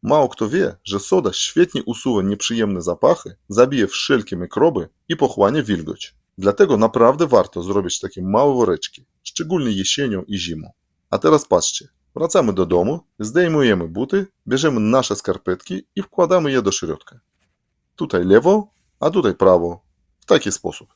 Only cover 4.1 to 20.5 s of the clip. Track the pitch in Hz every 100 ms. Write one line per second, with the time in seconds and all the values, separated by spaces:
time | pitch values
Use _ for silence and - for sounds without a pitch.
4.1 | 135 104 90 87 - 156 123 82 _ _
5.1 | 160 135 - 101 151 113 92 78 - -
6.1 | _ _ - 95 101 196 113 110 - 117
7.1 | 143 170 120 90 - 90 98 90 - 95
8.1 | - 92 104 143 127 107 85 - - _
9.1 | _ - - 160 180 127 98 95 - 139
10.1 | 98 - 101 87 80 80 _ _ _ _
11.1 | - - 151 - 90 - - - _ _
12.1 | - 165 196 123 95 87 87 95 165 _
13.1 | _ 104 147 175 151 131 95 85 87 131
14.1 | 196 190 _ - 131 156 123 107 127 127
15.1 | 101 - 92 - 92 - 190 - - 190
16.1 | - 170 180 151 135 98 - 82 76 _
17.1 | _ _ _ _ _ _ _ _ _ 151
18.1 | 92 90 101 151 208 208 _ _ _ 147
19.1 | 185 113 90 95 90 85 85 _ _ _
20.1 | _ - - -